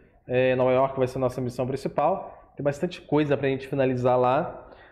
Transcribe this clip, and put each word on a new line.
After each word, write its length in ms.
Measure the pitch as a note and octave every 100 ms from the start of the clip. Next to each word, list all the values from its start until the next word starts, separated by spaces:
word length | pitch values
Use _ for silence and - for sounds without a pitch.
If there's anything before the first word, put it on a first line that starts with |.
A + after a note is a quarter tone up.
| - _ -
é, 300 | B2+ B2+ B2+
Nova 160 | B2+
York 260 | B2+ C3+ C3+
vai 80 | B2+
ser 120 | C3+
a 20 |
nossa 200 | B2+ C3+
missão 240 | B2+ -
principal, 880 | B2+ C#3 E3+ - D3 F#3+ - - - -
tem 80 |
bastante 360 | C#3+ C#3 F3+ -
coisa 360 | - D3 D3 C3+
pra 120 | C3+
gente 200 | C3+ -
finalizar 500 | C#3 C3 B2+ B2 B2
lá, 500 | B2 C#3 F3 - - - -